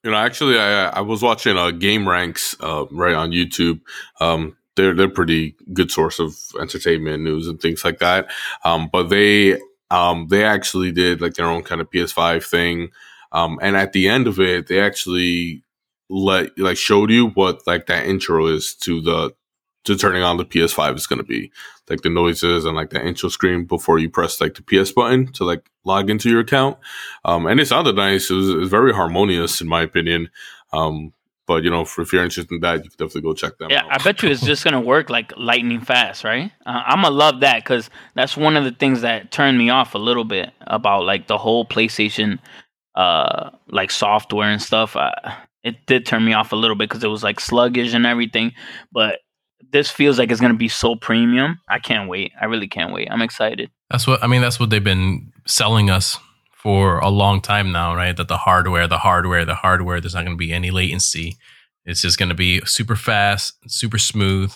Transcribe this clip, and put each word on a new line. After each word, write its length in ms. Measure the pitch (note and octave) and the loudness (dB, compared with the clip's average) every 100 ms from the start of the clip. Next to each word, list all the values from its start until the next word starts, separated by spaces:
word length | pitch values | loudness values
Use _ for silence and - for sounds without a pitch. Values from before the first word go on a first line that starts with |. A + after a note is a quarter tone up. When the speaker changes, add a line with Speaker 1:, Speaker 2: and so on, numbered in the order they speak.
Speaker 1:
you 60 | A2+ | 0
know, 80 | G#2+ | 0
actually, 400 | A#2+ B2 D3 A#2 | 0 0 2 4
I, 320 | G2+ G#2 F#2 | 4 2 0
I 120 | - | -2
was 200 | G2+ A2 | -4 0
watching, 360 | A#2+ A2 A#2+ F#2 | 0 2 2 2
uh, 120 | F2 | 0
Game 400 | E2+ G2 G#2+ F#2+ | 0 0 2 2
Ranks, 460 | F2+ F2 D#2+ - - | 0 0 -4 -8 -6
uh, 260 | D#2+ D2+ - | -6 -4 -6
right 240 | D2+ F2 | -2 0
on 160 | D#2+ E2 | 2 0
YouTube. 520 | E2+ E2 - E2+ D#2+ - - - _ | 0 -2 0 0 0 -8 -20 -20 _
Um, 380 | E2+ D#2+ D#2 - _ | 0 0 -4 -10 _
they're, 200 | - F#2+ | 2 2
they're 120 | F2 F#2+ | 4 2
pretty 460 | F#2+ E2+ D#2+ D#2 - - | 2 0 0 -2 -10 -8
good 180 | F#2 E2+ | -2 -2
source 260 | - D#2+ - | 0 -2 -2
of 180 | D#2+ D2 - - | -6 -6 -16 -12
entertainment, 640 | D2+ - - D#2+ D#2 D#2 | -10 -4 0 0 -2 -4
news, 240 | D#2+ D#2 E2 | -4 -4 -6
and 140 | D#2+ | -4
things 240 | E2 E2 | -4 -2
like 140 | - D#2+ | -4 0
that. 280 | F2 F#2 - - - - | 2 0 -2 -12 -12 -4
Um, 240 | E2 E2 D#2+ | -2 0 0
but 180 | F2+ E2+ | -2 2
they, 500 | G2 G#2 G#2 G2 F2+ - _ _ | 4 6 6 4 2 -4 _ _
um, 340 | F2+ F2 E2+ D#2+ | 2 2 0 0
they 140 | G2 | 2
actually 480 | G#2+ G2+ - F#2+ F#2 | 4 2 -2 -2 -2
did, 300 | E2+ F2+ E2+ | 2 2 2
like, 140 | E2+ | -4
their 100 | E2 | -2
own 160 | E2+ E2+ | -2 -2
kind 200 | - E2+ | -6 -8
of 100 | E2 | -4
P 100 | F2 | -2
S 100 | E2+ | -2
five 320 | - E2+ E2+ | 0 0 0
thing. 460 | - F2 E2+ E2+ E2+ _ - - _ | 0 0 0 -2 -8 _ -20 -20 _
Um, 280 | D#2+ E2 D2+ | -2 -2 -2
and 160 | G2 G2 | 0 0
at 160 | F#2+ | 0
the 140 | G2 F#2 | 2 2
end 180 | B2 | 2
of 140 | A#2 F#2 | 0 2
it, 260 | F#2 F2+ E2 | 2 2 0
they 120 | F#2 | 2
actually 800 | G2+ - F2+ F2+ F2+ F2 E2+ C#2+ _ _ _ _ _ | 2 -2 -4 -2 0 -2 -4 -10 _ _ _ _ _
let, 480 | F#2+ F#2+ F#2+ E2 - | -2 2 2 0 -2
like, 200 | F#2+ F2+ | -2 0
showed 340 | - G#2 G#2+ | 4 4 6
you 160 | A#2 A#2 | 4 2
what, 320 | G2 F#2 - - | 2 0 0 -2
like, 180 | F2 | -4
that 220 | - F2 - | -2 -2 0
intro 400 | F#2+ - E2 D#2+ | -2 0 0 2
is 260 | D#2 - - | 0 -4 -8
to 240 | - E2 | -6 -2
the, 300 | D#2+ D#2+ D2+ _ _ _ _ _ | 0 -2 -2 _ _ _ _ _
to 120 | - | -4
turning 280 | G2 G2+ F2+ | 0 2 2
on 140 | F2+ F2 | 0 0
the 80 | |
P 180 | F2 E2+ | -2 0
S 80 | E2 | 0
five 220 | - D2 | 2 -2
is 100 | C2+ - | -2 -6
gonna 160 | B1 | -6
be, 280 | - A#1 - - - _ _ | -4 -8 -8 -18 -20 _ _
like, 120 | D#2+ | -4
the 80 | E2 | -2
noises 560 | E2+ F2 E2+ F2 F2 | 2 0 2 0 0
and, 100 | D#2+ | -2
like, 140 | D#2+ D#2 | -4 -6
the 140 | - | -6
intro 240 | D2+ F2 F2+ | -6 -4 -6
screen 360 | - F#2 F2+ | -2 -2 0
before 340 | F2 E2+ - E2 | -2 -4 2 2
you 100 | D#2+ | 2
press, 300 | - E2 - | -2 -2 -2
like, 140 | D#2+ | -4
the 80 | - | -4
P 160 | - F#2+ | 0 2
S 120 | G2 | 2
button 400 | - A#2+ C3 B2+ | 0 2 2 0
to, 100 | - | -4
like, 260 | F2 E2+ _ _ | -4 -4 _ _
log 260 | F#2 G2 G2 | 0 0 0
into 180 | G#2+ A#2 | 0 2
your 120 | A#2 | 2
account. 360 | A2+ C#3 C3+ - - - - - | 2 2 2 -2 -16 -16 -16 -6
Um, 220 | - E2+ E2+ | -2 0 2
and 120 | B2+ | 2
it 60 | D3 | 4
sounded 280 | B2+ D#3 | 2 2
nice. 340 | G2+ G2 G2 - | 2 2 0 0
It 60 | |
was, 140 | F#2+ F#2+ | 0 2
it 80 | E2 | 0
was 120 | F2+ | 2
very 240 | G2+ B2+ | 4 4
harmonious, 680 | G2+ E2+ F2 G2+ F2 E2+ - | 2 0 2 2 0 -2 -4
in 60 | E2 | -2
my 140 | E2 | -2
opinion. 480 | E2 F2 E2 E2+ E2 - - - _ | 0 -2 0 -2 -4 -14 -20 -20 _
Um, 400 | D#2 D#2+ D#2 D#2+ _ _ _ - | -2 -2 -4 -12 _ _ _ -2
but, 160 | E2 | -2
you 80 | E2+ | 0
know, 100 | E2+ | -4
if, 160 | D#2+ - | -4 -6
if 160 | E2+ | 0
you're 100 | F2+ | 0
interested 300 | F2 F2+ E2+ | 0 -4 -10
in 80 | E2+ | -4
that, 220 | F2 E2 | -2 -2
you 60 | D2+ | -6
can 60 | _ D#2+ | _ -8
definitely 140 | D#2+ | -6
go 100 | D#2 | -6
check 240 | D#2 - _ | -6 -8 _
them 140 | D#2+ | -2
Speaker 2:
Yeah, 80 | C#3 | -2
Speaker 1:
out. 140 | - C#3 | 0 0
Speaker 2:
I 40 | |
bet 180 | D#3+ G3 | 0 0
you 80 | G3 | 0
it's 160 | C3 | 0
just 180 | C3+ C#3+ | 0 0
gonna 160 | E3+ C#3 | 0 0
work 300 | A#2 D3 D3+ | 2 2 2
like 240 | A#2+ A2 - | -4 -4 -8
lightning 440 | A#2 B2 A#2+ A#2 | 0 0 0 -4
fast, 420 | A#2+ B2 G#2+ - | 0 0 0 -4
right? 280 | G#3+ F3+ F#3+ _ - | -4 -2 -4 _ -8
Uh, 160 | A#2+ | -6
I'ma 220 | - D#3+ F3 | 0 2 4
love 300 | C#3 D3+ B2+ | 4 4 4
that 260 | C#3 A#2 | 2 2
'cause 240 | - B2 A2 - - | 0 -2 -2 -20 -12
that's 240 | - C3+ - | -4 -2 2
one 180 | D#3 | 2
of 80 | D#3 | 4
the 80 | C3+ | 0
things 300 | A#2+ C#3 B2+ | 0 0 2
that 300 | A#2 A2 - | 0 -4 -6
turned 260 | - C#3 B2+ | 0 2 4
me 120 | A#2 | 4
off 240 | C3 A#2+ | 2 0
a 20 | G2+ | -2
little 260 | A2+ A#2+ | -2 -2
bit 280 | A2 G2 - _ | -2 -4 -6 _
about, 420 | - A2 G#2 G2 | -6 -2 0 0
like, 200 | F2+ G2 - | 0 -2 -2
the 100 | G#2+ | -2
whole 260 | A2+ A#2 | 0 0
PlayStation, 720 | A2+ A2 A2+ - G#2 - G#2+ G2 - - _ _ _ | 0 -2 -2 0 -4 0 -2 -4 -10 -20 _ _ _
uh, 540 | - F2+ D#2+ C2 - - _ - | 0 2 2 0 -4 -8 _ -6
like, 220 | G2 F#2+ | -4 -4
software 580 | - G#2 G#2+ - G#2 G#2 | -2 0 0 0 0 0
and 120 | G#2 | 0
stuff. 340 | - A2 A2 | 0 -2 0
Uh, 160 | - C#2 - - - - _ | -2 -4 -4 -12 -16 -20 _
it 220 | A#2 A#2 - | -10 -10 0
did 180 | B2 | 0
turn 180 | A#2+ A2+ | 2 0
me 100 | A2+ | 2
off 180 | A2 A2 | 2 0
a 40 | |
little 200 | G#2+ A2+ | -2 -2
bit 140 | G#2 G#2+ | -2 -4
'cause 140 | A2+ | -4
it 60 | A2+ | -4
was, 140 | G#2+ | -2
like, 160 | G#2+ G2+ | -4 -4
sluggish 540 | - A#2+ A#2+ B2 A#2+ | -2 2 2 0 0
and 100 | A#2+ | 2
everything. 480 | A#2+ A#2+ A2+ A#2 A#2 A#2 - - - | 2 0 -2 -2 -2 -6 -20 -20 -8
But 280 | A#2 G#2+ - _ _ _ _ C3 | -2 0 -2 _ _ _ _ _
this 180 | C#3+ D3 | 0 0
feels 300 | - C#3+ B2+ | 2 4 4
like 120 | A#2 | 2
it's 100 | A#2 | 2
gonna 120 | B2 | 2
be 140 | A2+ A#2 | 2 0
so 280 | - A#2 | 0 -2
premium. 640 | A2+ - A2+ A#2 B2 C#3+ E3 - | -2 -2 2 2 2 0 -4 -6
I 120 | G#2 | -6
can't 280 | - A2 G2 | -2 -4 -2
wait. 260 | F#2 F#2+ - | -6 -8 -6
I 60 | |
really 220 | A2 A2+ G2+ | -4 -4 -6
can't 260 | G2 F2 | -6 -6
wait. 140 | F#2+ - | -6 -4
I'm 100 | A2+ | -4
excited. 500 | A2+ - A2 - - _ _ | -4 -2 -4 -4 -10 _ _
Speaker 3:
That's 160 | B2+ - | -2 2
what, 160 | C3 | 2
I 40 | A#2 | 4
mean, 140 | B2 | 2
that's 180 | B2 B2 | 2 0
what 100 | A#2 | 0
they've 140 | G#2+ | 2
been 480 | G2 F#2 F#2 F2+ - _ | 2 2 0 -2 -8 _
selling 440 | - - G#2+ A2 G2+ | -4 0 2 4 4
us 280 | F#2 F#2 - _ _ _ | 2 0 -6 _ _ _
for 480 | _ A2 G2 G2 E2+ | _ 0 2 4 2
a 100 | E2+ | 2
long 320 | G2+ G2+ F#2+ | 4 4 2
time 300 | - G#2 G2 | 0 -2 0
now, 240 | F2 E2+ | -2 -2
right? 200 | F2 F2+ | -2 -2
That 120 | F2 E2+ | -4 -4
the 100 | - | -2
hardware, 500 | - F2+ F2+ F2 E2+ | 2 2 2 0 0
the 120 | E2 | 0
hardware, 460 | G2 F2+ F2+ F2 | 2 2 2 0
the 100 | E2 | -2
hardware, 440 | D2+ F#2 F#2 F2+ F2 | -2 0 0 0 -4
there's 140 | E2+ | -6
not 80 | F2+ | -6
gonna 100 | F2 | -6
be 180 | F2 E2+ | -6 -6
any 180 | F2 F2+ | -4 -2
latency. 640 | F#2 F2+ F2+ - E2 E2 - _ - _ _ | -2 -2 -2 -4 -4 -8 -12 _ -20 _ _
It's 160 | F2 F2 | -8 -4
just 180 | F#2+ F2+ | -2 0
gonna 160 | F#2 | 0
be 260 | F2 F#2 F2+ | 0 0 0
super 300 | - - A2+ | -2 -4 -2
fast, 580 | A2 - G#2 G2+ G2 - _ - | -2 0 2 2 0 -6 _ -10
super 300 | - A2+ A2+ | -6 -4 -2
smooth. 560 | - A2 G2 F#2+ F#2+ | -2 0 0 0 -2